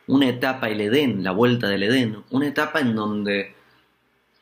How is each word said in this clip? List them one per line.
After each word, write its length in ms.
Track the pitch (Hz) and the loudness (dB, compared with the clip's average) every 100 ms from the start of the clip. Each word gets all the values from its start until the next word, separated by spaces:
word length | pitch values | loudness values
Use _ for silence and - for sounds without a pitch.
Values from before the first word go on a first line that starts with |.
| - | 0
una 220 | 135 127 | 2 2
etapa, 400 | 123 131 127 113 | 0 -2 -2 -4
el 120 | 107 | -2
Edén, 440 | 104 135 139 101 | 0 2 2 0
la 80 | 92 | -2
vuelta 340 | 92 123 120 104 | 2 2 2 0
del 160 | 98 | 0
Edén, 400 | 101 131 113 104 - | 0 0 0 -4 -6
una 160 | 127 147 | -2 -2
etapa 320 | 139 151 160 | -2 -2 0
en 160 | 127 | 0
donde 640 | 110 104 104 101 101 98 - _ _ _ _ _ _ _ _ | 0 -2 -4 -2 -2 -4 -12 _ _ _ _ _ _ _ _